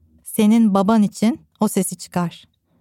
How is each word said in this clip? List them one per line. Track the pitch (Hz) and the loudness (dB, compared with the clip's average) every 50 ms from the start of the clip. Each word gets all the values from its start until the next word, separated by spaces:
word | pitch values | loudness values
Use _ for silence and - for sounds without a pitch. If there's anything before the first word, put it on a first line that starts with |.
| _ _ _ _ _ | _ _ _ _ _
Senin | - - - 214 208 220 233 226 214 190 | -14 -4 0 2 2 4 4 2 2 2
baban | 196 196 196 226 220 208 | 2 2 2 4 2 2
için | - - - 202 226 302 - _ _ _ - | 0 -2 -2 -2 -2 -2 -4 _ _ _ -4
o | 220 202 | -4 -2
sesi | - 202 185 - 185 | -2 -2 -4 -4 -6
çıkar. | - - - - 180 175 165 - - - _ _ _ _ _ _ _ | -12 -14 -10 -8 -6 -6 -6 -8 -14 -20 _ _ _ _ _ _ _